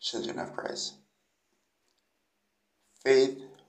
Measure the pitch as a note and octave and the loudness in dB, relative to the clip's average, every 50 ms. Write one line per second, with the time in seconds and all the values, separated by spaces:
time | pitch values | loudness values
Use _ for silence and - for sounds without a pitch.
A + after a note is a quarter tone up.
0 | - - - A2 - A2+ - - - - - - - - - - - - - - | -10 -8 -6 -6 -6 -6 -6 -6 -8 -8 -8 -8 -8 -6 -6 -6 -8 -10 -10 -14
1 | _ _ _ _ _ _ _ _ _ _ _ _ _ _ _ _ _ _ _ _ | _ _ _ _ _ _ _ _ _ _ _ _ _ _ _ _ _ _ _ _
2 | _ _ _ _ _ _ _ _ _ _ _ _ _ _ _ _ _ _ _ - | _ _ _ _ _ _ _ _ _ _ _ _ _ _ _ _ _ _ _ -2
3 | - C3 C3+ C3 C3+ C3+ - - - - - - - | 4 6 6 6 6 4 0 -8 -14 -18 -20 -20 -20